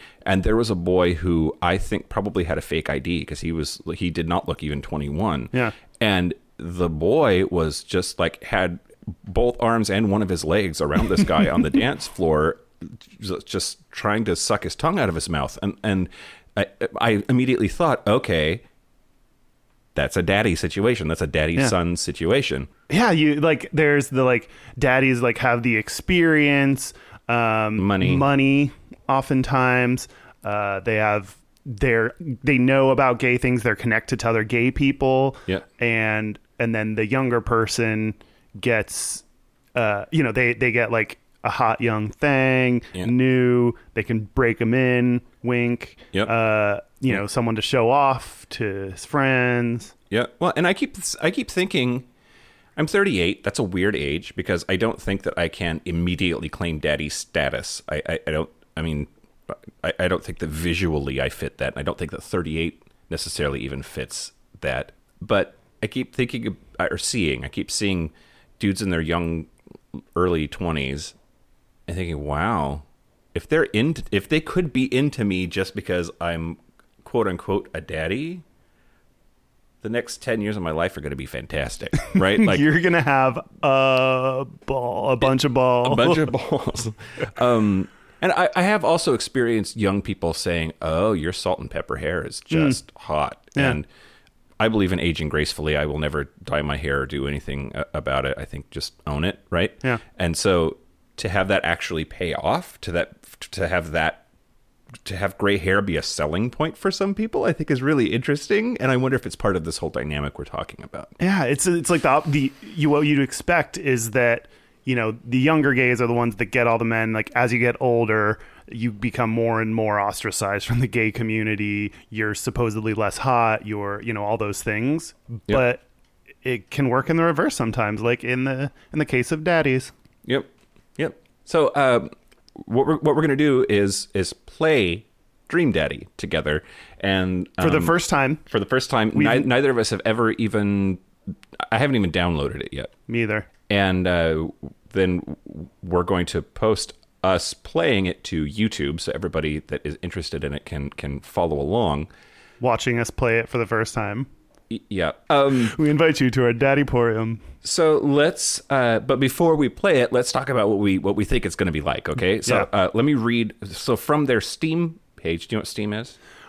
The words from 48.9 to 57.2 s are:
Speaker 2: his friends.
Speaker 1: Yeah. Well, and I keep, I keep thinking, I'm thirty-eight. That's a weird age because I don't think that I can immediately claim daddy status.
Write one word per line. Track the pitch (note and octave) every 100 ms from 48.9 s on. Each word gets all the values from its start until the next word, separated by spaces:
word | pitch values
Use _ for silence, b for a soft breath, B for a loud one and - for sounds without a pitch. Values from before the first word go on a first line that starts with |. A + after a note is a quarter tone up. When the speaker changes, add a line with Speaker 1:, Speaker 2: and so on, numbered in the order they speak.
Speaker 2:
his | F#2+
friends. | - D3 C3+ B2+ B2 A#2+ A#2+ A#2 - - -
Speaker 1:
Yeah. | G#2+ B2 -
Well, | F3+ -
and | F3+
I |
keep, | G3 D4 - - -
I | E3+
keep | G3+ A#3
thinking, | F3+ F#3+ D#3 B2 B2+ - _ b b b b b -
I'm | D#3
thirty-eight. | G3+ G3 F#2 F2 -
That's | - -
a |
weird | G2+ F2+ G2 C2
age | C#2+ D#2+ - -
because | - F2 -
I | F#2+
don't | A2+ -
think | - G2
that | - -
I | E2+
can | - E2+ D#2+ -
immediately | E2+ F2 E2+ F2+ E2 D2+
claim | - F2 D#2
daddy | D#2 D2 D2+
status. | -